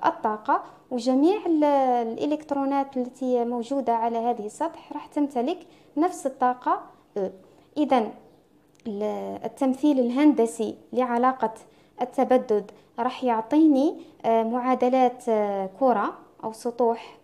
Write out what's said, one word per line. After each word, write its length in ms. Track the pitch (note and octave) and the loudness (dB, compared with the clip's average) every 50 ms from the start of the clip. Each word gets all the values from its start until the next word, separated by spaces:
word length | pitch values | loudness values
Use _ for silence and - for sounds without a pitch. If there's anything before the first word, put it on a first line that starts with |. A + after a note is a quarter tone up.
| - | -2
الطاقة، 580 | - - - - G#3+ G#3+ G#3+ - C#4 E4 - - - - - _ - | -2 -2 0 -4 -4 -4 -2 -2 0 0 0 -2 -6 -20 -20 _ -8
وجميع 460 | B3+ A#3+ A3 C4 B3+ C4+ D4 F4 G#4 G#4+ - | -8 -4 0 0 2 4 4 4 2 0 0
ال-، 180 | F4+ D#4+ D4+ D4+ D4 C#4+ C#4 C4 B3+ B3 A#3+ A#3 | 0 2 2 4 4 4 2 2 2 0 0 -2
الإلكترونات 920 | A3+ A3+ - - D4 D4+ D4 - - C#4+ C#4 C#4 C4+ C#4 C#4 C4+ C4+ - | -4 -4 -4 -2 -4 -4 -4 -4 -6 -4 -4 -2 -2 -2 -2 -2 -2 -4
التي 480 | B3+ B3 B3 - - C4 B3+ B3 A#3+ A#3 | -6 -6 -6 -6 -6 -4 -2 0 0 0
موجودة 500 | A#3+ B3 A#3+ A3+ - C#4 C#4 A#3+ A#3 A#3 | -2 -4 -6 -4 -4 -4 -2 0 0 0
على 220 | A3+ A3+ A#3 A#3+ | 0 0 -2 -2
هذه 280 | A3+ A3+ B3 A#3 G#3+ G3+ | -2 -2 -2 -2 -4 -6
السطح 480 | G#3+ - - D4+ E4 - - - - D4 | -10 -6 -6 -6 -6 -6 -10 -18 -14 -14
راح 120 | C#4+ - | -14 -14
تمتلك 540 | - - D4+ D4 C#4 - A#3+ A#3+ D4 F#4 - - - - - - _ - | -8 -2 -2 -2 0 0 -2 -2 -2 -4 -6 -8 -20 -20 -20 -20 _ -2
نفس 280 | C#4+ E4 F#4 - - - | 0 0 0 0 -4 -6
الطاقة 560 | C4 C4 - B3+ B3 B3 B3 - D4+ F#4 - - - - _ _ _ - | -8 -4 0 0 0 0 0 -2 -2 -2 -2 -4 -16 -20 _ _ _ -6
أو. 120 | G#3 F#3+ F#3+ - - - - - - _ _ - | -6 -6 -6 -8 -12 -20 -20 -20 -20 _ _ -2
إذن 340 | D4 D4 B3 C4+ B3 G#3+ - - - - - _ _ _ _ _ _ _ _ _ _ - | -2 0 2 2 2 2 -2 -8 -16 -20 -20 _ _ _ _ _ _ _ _ _ _ -12
ال-، 520 | A#3 G3+ G3+ G#3 G#3 G#3 G3+ G3 G3 G3 G3+ - | -10 -8 -6 -6 -6 -6 -6 -8 -10 -10 -10 -10
التمثيل 540 | A3 - - C#4 C4 B3+ - - D4+ C#4+ C4 | -12 -6 -2 -2 -2 0 2 2 2 4 4
الهندسي 760 | A#3+ A#3+ A#3+ C4+ D4+ D4+ B3 A3+ A3+ A3+ - - G#3+ G#3 - - - - A3 | 2 0 2 4 6 6 6 6 2 0 0 -4 -6 -6 -6 -10 -16 -6 -4
لعلاقة 600 | A#3+ B3+ A#3+ A#3+ A#3+ B3 C4 C4 C4 C4 - - - - - _ _ _ _ _ - | -2 -2 0 0 2 2 2 2 2 -4 -4 -4 -6 -20 -20 _ _ _ _ _ -8
التبدد 680 | B3+ B3+ - C#4 B3+ - B3+ B3+ B3+ - G#3+ G#3 G3 - - - _ _ _ - | -8 -6 0 -2 2 4 4 2 4 2 0 0 0 -4 -18 -20 _ _ _ -6
راح 240 | A3+ B3+ - - C4 | -6 -6 -4 -2 -2
يعطيني، 720 | B3 A3+ A3 A3+ - D4+ D#4 D#4+ D#4 C#4 C4 C#4 F4 - - - - - _ - | 0 0 0 -2 2 4 6 6 6 6 6 2 0 -2 -4 -16 -20 -20 _ 0
آه، 180 | A3+ A3+ A3+ A3+ | 2 2 2 2
معادلات، 800 | A3+ A#3+ B3 A#3+ B3+ B3+ B3+ B3 B3 C4 C4 B3+ B3 B3 - - A#3+ | 0 -2 -2 0 0 0 2 2 2 4 4 4 2 2 -2 -2 0
آه، 400 | A3 G#3+ G#3 G3+ G3 G3 F#3+ F#3+ - - | 0 0 0 0 -2 -4 -4 -6 -4 0
كرة 340 | C4+ B3+ A#3 G3+ A3 E4 F#4+ - - - _ _ - | 2 2 2 2 0 -4 -6 -10 -20 -20 _ _ -12
أو 80 | A3 | -12
سطوح 640 | A3 - - A#3+ A#3 - B3 A#3 A#3 - - - - - | -10 -8 -10 -10 -2 0 0 0 0 -2 -8 -18 -20 -20